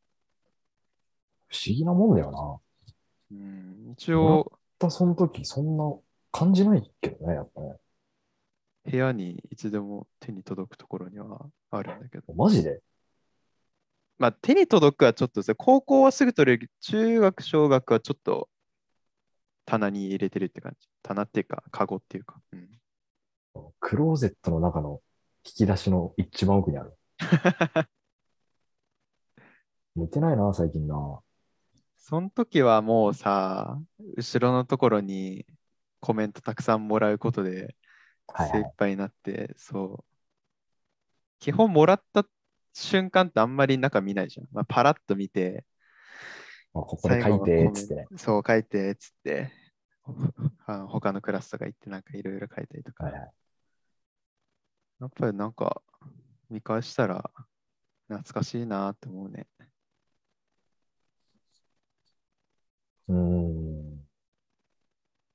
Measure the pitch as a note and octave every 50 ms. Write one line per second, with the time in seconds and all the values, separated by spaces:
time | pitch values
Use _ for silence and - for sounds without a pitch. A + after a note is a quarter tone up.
0 | _ _ _ _ _ _ _ _ _ _ _ _ _ _ _ _ _ _ _ _
1 | _ _ _ _ _ _ _ _ _ _ - - - - G#2+ C3 D#3+ E3+ F3+ F3+
2 | G#3 A3+ E3 F#2 D2 C#2 C#2+ C#2+ D2 D2 C#2+ - _ _ _ _ _ - - _
3 | _ _ _ _ _ - G2+ G2+ G2 G2 G2 F#2+ F#2 F#2 F#2+ G#2 A2+ A#2+ A#2+ -
4 | - E3 E3 D#3+ D#3+ D#3+ D#3 D#3 D3+ - - _ _ _ _ - - E3+ - -
5 | F3+ F3+ F3 D#3+ F#3 D#3+ - - C#3+ - - C3+ D3 D#3 D#3 D3+ D3+ D3+ C#3+ -
6 | _ _ _ _ _ _ - - D#3+ F3+ F#3+ F#3 G3 G#3 G#3+ C#3+ G#2 - _ _
7 | - - - - D#2 E2 E2+ D2 C#2+ - _ - D2+ C#2 C2 - _ _ _ _
8 | _ _ _ _ _ _ _ _ _ _ _ _ _ _ _ _ - D3+ C3 B2+
9 | C3 C3 B2+ A2 F#2 F2+ F2 - - - - - - G#2+ G2+ G#2 G2+ G2+ G2+ G2+
10 | - - _ _ - - G#2+ F#2+ F#2+ - F#2+ F#2+ F#2 - - - - - - F#2+
11 | F2+ F#2 G2 G#2 G2+ G#2+ G#2 B2 - C#3+ - _ _ _ - G2+ G2 - F2+ G2+
12 | A2+ B2+ - - - - D#2+ E2 B2 G#3+ G#3+ A2+ D#2 D#2 - - - _ _ _
13 | _ _ _ _ _ _ _ _ _ _ _ _ _ _ _ _ _ _ _ _
14 | _ _ _ - C3 A#2 - - - - C#4 G4 F#4 - - F#3+ D3+ C#3+ C#3+ -
15 | D3 A#2+ A2+ - C3+ B2 - G#2 G2 - G#2+ - - - B3+ C#4 - - C#4 C4+
16 | C4+ C4+ C4 - C#4 B3 A#3 - D3 C3 B2 A2+ - - _ _ - - G#3 G#3+
17 | A3 A3+ A#3 A3+ G#3+ F#3+ F#3+ - - - - D#3 D3+ C#3+ C3+ C3 - - A#2 A2
18 | - - - - _ - - - - - _ _ _ _ _ _ _ _ _ _
19 | _ _ _ _ _ _ _ _ _ _ _ _ _ - - A2 G#2+ G2+ G2+ G2+
20 | G2 F#2+ G2 F#2+ G2+ F#2+ - F#2+ F#2 F2 - - - - - - _ _ _ _
21 | - - G2 G2+ G#2 - - A2 - - - - - - - - G2+ F#2+ G2+ F#2+
22 | - - - F#2 G#2+ - - - _ _ - F#2 F2+ F#2 A2 A#2 _ _ _ _
23 | _ _ _ _ _ _ _ _ _ _ - - D2 D2 - _ - - - A2
24 | D3 D#3+ D#3+ D3 B2+ G2 - _ - - E2 D#2+ E2+ F2 - D#2+ D2 D2 C#2+ C#2+
25 | _ _ _ _ _ _ _ _ _ - - - A2 F#2+ G2 F#2+ - G2 F#2+ F2+
26 | E2+ E2+ - - F#2 - - - F#2+ F#2+ G2 G2+ F#2 E2 D2 C#2 - - - _
27 | _ _ _ - E3 D#3+ - D3 - F3+ F3 - E3+ D#3 - D#3+ D3+ - _ _
28 | _ _ _ _ _ _ _ _ _ _ _ _ _ _ _ _ _ _ _ _
29 | _ _ _ _ _ _ _ - - _ _ _ _ _ _ _ _ _ - E2
30 | E2+ E2 - C#3+ D#3 E3 D3+ A2 G2+ G#2 F#2+ - E2+ D#2+ - D#2+ D2+ D2+ D2 D2
31 | C#2+ C#2+ C#2+ - _ _ _ _ _ _ _ _ _ _ _ _ _ _ _ _
32 | _ - D3+ E3 F3+ G3 - - A#3 - - E3 C3 A#2+ A2+ A2 G#2+ A2 A2+ A2+
33 | A2 G2+ G2+ - - G2+ G2 G2 F#2+ F#2 F#2+ G2 - - - C#3+ D#3+ - _ -
34 | G#3+ G3+ - - A#2 - - B2+ A#2+ B2 B2+ B2+ B2+ - C#3 B2+ C3+ A#2+ G#2+ G#2
35 | G2+ G2 G2 F#2+ F#2+ F#2+ F#2+ - - _ _ _ _ _ _ _ _ _ _ _
36 | - - A2+ A2 G#2+ G#2 G2+ - - - A2 - - - A2+ A2 G#2+ G#2+ G#2+ G#2+
37 | A2 G#2+ G#2+ G#2 - A#2+ B2 - G2 F#2 F2+ F#2 - - - _ _ _ _ _
38 | _ _ _ _ _ - - - - - - G#2+ G#2+ - - - G#2 G2+ G2 G2
39 | G2+ G2 - _ _ G2 F#2+ - G#2 G2 G2+ - - - - G2 G2 F#2+ G#2 -
40 | - _ _ _ _ _ _ _ _ _ _ _ _ _ _ _ _ _ _ _
41 | _ _ _ _ _ _ _ _ - - D3 - A3+ A3 F3+ D3+ D3+ E3+ F#3+ -
42 | _ _ - G#3 G3+ - _ _ _ _ _ _ _ _ - - - - - F#3+
43 | F#3+ F#3 - F#3 F#3 F3 - G#2+ A2 A#2+ C3 C3+ C#3 C3+ C3+ C3 B2+ C#3 - G#2+
44 | G2 G2 G2+ G2 F#2 - - - - - - G#2+ G#2 - - - B2 C#3+ D#3 -
45 | _ - G2+ G2 G2 F#2+ - G2+ F#2 F#2 F#2 - - _ _ _ _ _ _ _
46 | _ - - - - - - - - - - - _ _ - E2 D2+ - - -
47 | - F2 - A#2+ A#2 G#2+ G2+ G2 - F2+ E2+ E2 E2 - - - - - E2 D2
48 | - - - F3 - - G#2+ G#2 G2+ - A#2 A2 A2 - - G2+ F#2+ G2 G2+ -
49 | - - _ _ - - D2 C#2+ - C3+ - _ _ _ _ _ _ _ _ _
50 | _ C3 B2 - C3+ - - - - D3 - _ _ - G#2+ G2 G2 F#2+ - A2
51 | - G#2 G2 G2 - - G2+ F#2+ - - - - - - A2 _ _ - G2+ G2
52 | - - - G2+ - F#2+ G2 F#2+ - - - - - - - - - - B2 -
53 | - - - - - - _ _ _ _ _ _ _ _ _ _ _ _ _ _
54 | _ _ _ _ _ _ _ _ _ _ _ _ _ _ _ _ _ _ _ -
55 | B2+ C3 - - C#3 A#2 G#2 G2 G#2 A2 A2+ - - - - - - _ _ _
56 | - - - - _ _ _ _ _ - A2+ G#2+ - - A2 A2+ A#2+ - - -
57 | B2 G2 F2+ F2+ - - _ - B2 _ _ _ _ _ _ _ _ _ _ _
58 | _ - G#2+ G2+ - - - G#2+ G2 - - A#2+ A#2+ A#2 G2+ G2 G2 G2 G2 -
59 | - - F#2 F#2 G2 G2 - - - - _ _ _ _ _ _ _ _ _ _
60 | _ _ _ _ _ _ _ _ _ _ _ _ _ _ _ _ _ _ _ _
61 | _ _ _ _ _ _ _ _ _ _ _ _ _ _ _ _ _ _ _ _
62 | _ _ _ _ _ _ _ _ _ _ _ _ _ _ _ _ _ _ _ _
63 | _ - F#2+ F2+ F2 F2 F2 F2 E2+ E2+ E2 D#2+ D#2+ D#2+ D#2 D2+ D2+ D2 D2+ D2
64 | C#2+ _ _ _ _ _ _ _ _ _ _ _ _ _ _ _ _ _ _ _
65 | _ _ _ _ _ _ _